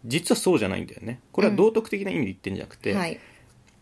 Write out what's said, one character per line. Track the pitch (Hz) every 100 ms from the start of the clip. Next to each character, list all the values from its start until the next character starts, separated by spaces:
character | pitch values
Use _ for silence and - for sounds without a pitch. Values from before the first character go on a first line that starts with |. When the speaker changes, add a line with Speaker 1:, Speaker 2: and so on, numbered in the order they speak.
| 117
Speaker 1:
実 | 139 170
は | 240
そ | -
う | 160
じ |
ゃ | 98
な | 95
い |
ん | 92
だ |
よ | -
ね。 | 110 127 _
こ | -
れ | 214
は |
道 | 208 214
徳 | 220 226
的 | 202
な | 196
意 |
味 | 170
で | 104
言 |
っ | 95
て | -
ん |
じ | 92
ゃ |
な | -
く | -
て、 | 107
Speaker 2:
う |
ん。 | 98
は | 85
い。 | - - - _ _ _ _